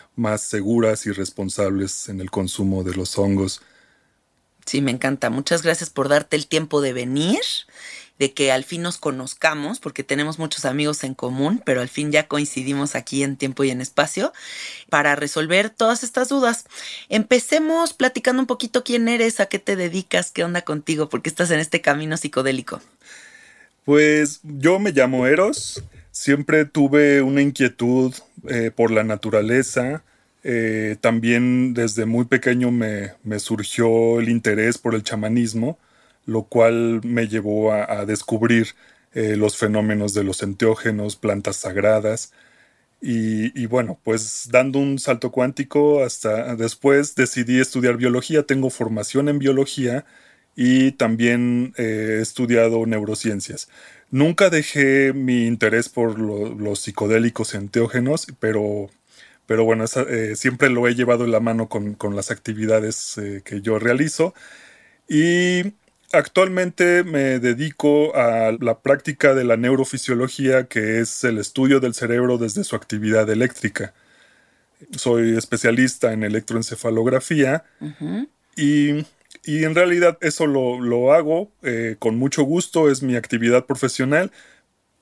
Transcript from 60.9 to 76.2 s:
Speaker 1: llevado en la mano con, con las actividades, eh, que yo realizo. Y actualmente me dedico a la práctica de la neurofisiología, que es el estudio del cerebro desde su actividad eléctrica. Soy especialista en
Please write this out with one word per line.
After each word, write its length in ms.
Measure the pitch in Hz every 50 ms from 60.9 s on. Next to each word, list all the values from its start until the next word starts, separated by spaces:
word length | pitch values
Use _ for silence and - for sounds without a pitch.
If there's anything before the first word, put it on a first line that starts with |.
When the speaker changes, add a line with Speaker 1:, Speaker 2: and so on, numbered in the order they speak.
| 120
Speaker 1:
llevado 300 | 123 123 120 120 117 120
en 80 | 117 113
la 80 | 107
mano 280 | 117 117 113 113 113 110
con, 240 | - 110 101 104 104
con 240 | - - 104 101
las 140 | 101 95 -
actividades, 880 | 117 - - - 110 107 110 107 110 110 107 110 110 - - - - 110
eh, 240 | 104 101 101 98 -
que 160 | - 104 101
yo 180 | 101 113 110 107
realizo. 540 | 113 120 120 131 151 156 - - 160 185 - - - - - - - - - _ _ _ _ _ _
Y 680 | - 151 151 160 170 175 175 180 180 180 180 180 202 208 _ _ _ _ _ _ _ -
actualmente 880 | 160 - - - 190 190 190 185 185 185 180 - - 180 175 175 180 180
me 340 | 175 156 143 139 135 131 127
dedico 760 | 120 123 120 120 151 156 - - - 147 147 147 151 156 -
a 360 | 139 123 117 113 113 113 110 113 120
la 180 | 131 117 113 -
práctica 540 | - 135 139 139 - 165 143 - - 143 135
de 100 | 135 123
la 120 | 120 113
neurofisiología, 1080 | 110 120 123 135 131 131 - - 127 - - 127 117 127 131 - - 135 131 131 131 131 -
que 320 | - 113 107 110 110 117
es 240 | 117 - - - -
el 140 | 123 113 107
estudio 420 | 101 - - 131 131 135 143 135
del 140 | 131 123 113
cerebro 440 | - 123 117 120 123 123 123 123 117
desde 260 | 117 110 104 104 98
su 120 | - -
actividad 520 | 107 - - 110 104 107 107 110 110 107 107
eléctrica. 600 | 110 107 127 120 - - - 107 - - 107 - - _ _ _ _ _ _ _ _ _ _ _ _ _ _ _ _ _ - - 247
Soy 400 | - - 127 120 117 117 113 113
especialista 760 | 113 110 - - 110 - 117 117 123 131 127 - - - 117 110
en 120 | 110